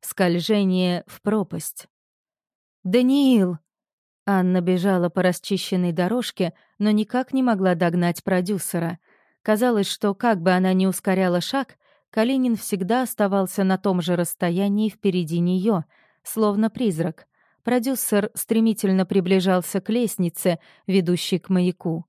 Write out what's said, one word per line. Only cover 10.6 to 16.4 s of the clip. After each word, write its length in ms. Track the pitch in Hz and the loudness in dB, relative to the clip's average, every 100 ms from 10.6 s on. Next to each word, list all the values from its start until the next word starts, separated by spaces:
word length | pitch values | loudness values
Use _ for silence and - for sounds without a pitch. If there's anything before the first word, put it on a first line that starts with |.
| 185 | 2
ни 140 | 185 190 | 2 2
ускоряла 540 | 185 - 185 185 175 | 0 -2 0 2 0
шаг, 380 | 170 269 262 - _ _ _ | -2 -4 -6 -12 _ _ _
Калинин 440 | - 226 269 254 | -2 0 2 0
всегда 480 | 220 - 196 185 240 | -2 -2 -4 -2 -2
оставался 600 | 254 - 202 196 190 - | -2 -2 0 0 -2 0
на 120 | 190 190 | 0 0
том 240 | 202 180 | 0 -2
же 140 | 170 | 0
расстоянии 760 | 175 170 - 180 170 202 202 214 | -2 -2 -2 -2 0 0 0 -2
впереди 520 | - 202 185 165 170 | -2 -2 0 -2 0
нее, 420 | 175 185 190 196 151 _ _ _ | 0 0 0 0 -4 _ _ _
словно 480 | - - | -12 -2